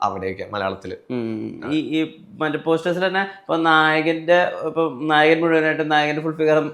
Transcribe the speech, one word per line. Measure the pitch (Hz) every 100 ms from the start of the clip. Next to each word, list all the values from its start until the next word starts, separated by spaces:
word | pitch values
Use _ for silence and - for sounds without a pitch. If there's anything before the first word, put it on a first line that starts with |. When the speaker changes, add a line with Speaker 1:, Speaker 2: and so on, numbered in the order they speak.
Speaker 1:
അവിടെയൊക്കെ | 101 95 95 92 95
മലയാളത്തില്. | 101 98 92 92 92 -
Speaker 2:
ഉം. | 123 113 110 110 - 120
ഈ, | 156 127 156
ഈ | 156 - - -
മറ്റേ | 156 147
പോസ്റ്റേഴ്സിൽ | 160 160 180 175 185
തന്നെ | 190
ഇപ്പൊ | 196 - - 165
നായകന്റെ, | 165 156 156 156 156 165 160 175 180 - 156
ഇപ്പൊ | 156 160 127
നായകൻ | 156 151 156 160
മുഴുവനായിട്ട് | 165 160 156 156 151
നായകന്റെ | 151 151 151
ഫുൾ | 160 160
ഫിഗർ | 156 156 151